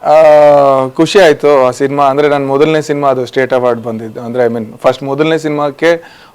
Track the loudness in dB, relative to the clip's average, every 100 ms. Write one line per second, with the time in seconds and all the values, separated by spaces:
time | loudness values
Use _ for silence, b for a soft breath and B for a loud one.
0 | 0 4 6 6 6 4 2 0 -2 -2
1 | 0 4 4 2 2 2 0 -2 -4 0
2 | 0 0 0 -2 -2 0 0 0 -4 -2
3 | -2 -2 -4 -4 -2 0 0 -2 -6 -10
4 | -12 -14 -8 -2 -2 -2 -8 -4 -4 -2
5 | -6 -4 -2 -2 -4 -4 -6 -2 -2 -2
6 | B B B